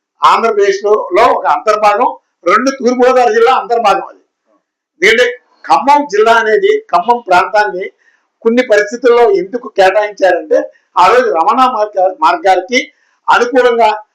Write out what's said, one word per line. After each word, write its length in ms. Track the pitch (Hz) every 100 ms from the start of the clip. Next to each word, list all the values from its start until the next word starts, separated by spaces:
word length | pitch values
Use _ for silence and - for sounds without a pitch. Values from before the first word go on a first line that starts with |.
| _ _
ఆంధ్రప్రదేశ్లో 680 | 151 196 226 208 202 196 208 - - 180 254
ఒక 140 | 240 185
అంతర్భాగం, 720 | 151 220 208 214 208 254 - _ _ 170
రెండు 240 | 208 262
తూర్పుగోదావరి 640 | 269 233 254 254 254 240
జిల్లా 220 | 226 240 247
అంతర్భాగం 480 | 202 240 208 190 160
అది. 100 | - _ _ _ _ _ _ _ _
ఎందుకంటే 340 | 190 226 240 - _ _ -
ఖమ్మం 400 | 170 247 285 285
జిల్లా 220 | 208 226
అనేది, 460 | 226 214 208 196 214
ఖమ్మం 440 | - 175 175 240 208
ప్రాంతాన్ని 640 | 196 196 214 208 180 214 - _ _ _ _
కొన్ని 220 | 226 240 247
పరిస్థితుల్లో 600 | 202 202 233 247 240 226
ఎందుకు 360 | 185 185 240 -
కేటాయించారంటే, 1040 | - 190 208 208 196 190 170 156 170 - - _ 185
ఆ 100 | 180
రోజు 220 | 247 240
రవాణా 420 | 165 180 240 254
మార్గ-, 440 | 214 214 196 185 -
మార్గాలకి 720 | 160 175 185 185 180 247 294 _ _ _ -
అనుకూలంగా 760 | 185 247 254 240 233 220 214 -